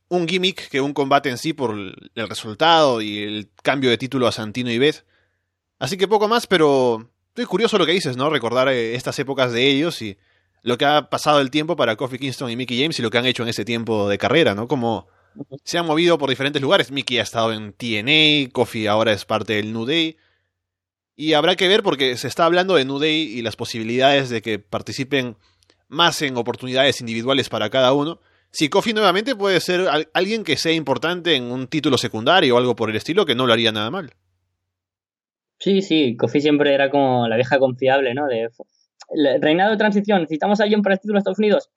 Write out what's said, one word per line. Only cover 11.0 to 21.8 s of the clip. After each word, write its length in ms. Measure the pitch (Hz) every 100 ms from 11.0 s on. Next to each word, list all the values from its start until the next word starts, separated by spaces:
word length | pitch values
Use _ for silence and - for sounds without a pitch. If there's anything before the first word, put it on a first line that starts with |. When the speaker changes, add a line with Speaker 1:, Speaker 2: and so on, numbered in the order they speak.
| 127
Speaker 1:
pasado 320 | 131 156 147
el 80 | 139
tiempo 240 | 147 156 160
para 200 | 120 110
Kofi 220 | 135 123
Kingston 320 | 135 120 131
y 60 | 117
Mickie 240 | 123 120
James 200 | 151 160
y 20 |
lo 80 | 117
que 80 | 120
han 80 | 127
hecho 180 | 123
en 60 | 117
ese 160 | 117 107
tiempo 420 | 117 113 110 101
de 100 | 101
carrera, 380 | 101 143 135 101
¿no? 120 | 120
Como 400 | 143 117 104 - _ _ -
Speaker 2:
Ujú. 220 | 143 135
Speaker 1:
se 160 | - 170
han 60 | 170
movido 320 | 156 175 165
por 120 | 135
diferentes 320 | 127 135 143
lugares. 300 | 135 190 127
Mickie 280 | 139 - 120
ha 40 |
estado 280 | 107 117 113
en 220 | 110 107
T 260 | - 131 107
N 460 | 117 156 156 147 127
A, 40 |
Kofi 340 | 127 117 117 104
ahora 240 | 107 110
es 140 | 104 -
parte 280 | 110 104
del 200 | 107 107
New 120 | 113 117
Day. 320 | 165 160 156 _ _ _ _ _ _ _ _ _ -
Y 180 | 151
habrá 220 | 147 160 185
que 120 | 185
ver 140 | 214